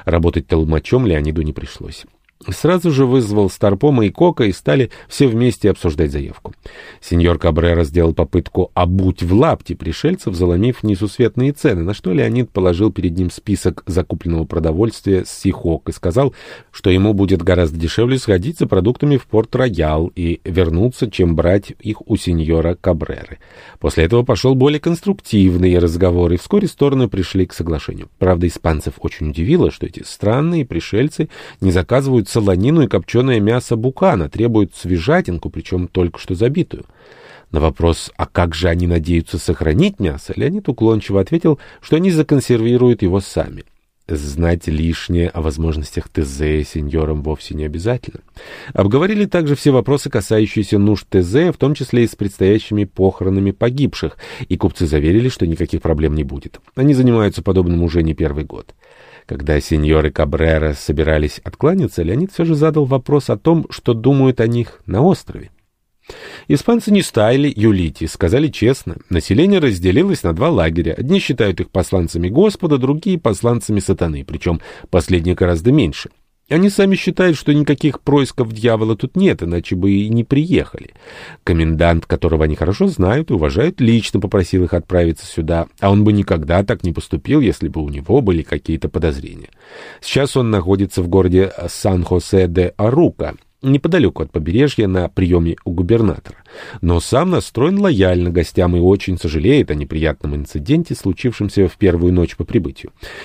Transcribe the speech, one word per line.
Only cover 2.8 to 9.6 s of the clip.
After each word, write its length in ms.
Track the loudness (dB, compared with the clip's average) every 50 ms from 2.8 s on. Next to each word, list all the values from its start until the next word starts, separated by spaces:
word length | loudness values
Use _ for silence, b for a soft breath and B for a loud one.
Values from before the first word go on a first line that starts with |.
| 0 0
же 140 | 2 2 2
вызвал 440 | 4 2 2 0 0 0 0 0 0
Старпома 560 | 0 0 0 0 0 2 2 2 2 2 2
и 40 | 0
Кока, 340 | 2 2 2 2 2 2 -2
и 80 | -2
стали 400 | -2 -2 -2 0 0 0 0 B B B B
все 200 | B -2 0 2
вместе 440 | 2 2 2 0 0 0 0 0 0
обсуждать 400 | 0 2 -2 -2 0 0 -2 -2
заявку. 420 | -2 -6 -8 -8 -12 -14 -16 -18 -18 -18 B B B B B B B B
Сеньор 380 | -6 -2 0 2 4 2 2 2
Кабрера 460 | 0 0 2 2 2 2 2 2 0
сделал 280 | 0 2 2 2 2 2
попытку 560 | 0 -2 0 0 -2 -2 -2 -2 -4 -4 -2 -2
обуть 500 | -2 0 0 0 2 0 0 0 -2 -2
в 100 | 2 2
лапти 420 | 4 4 2 0 -2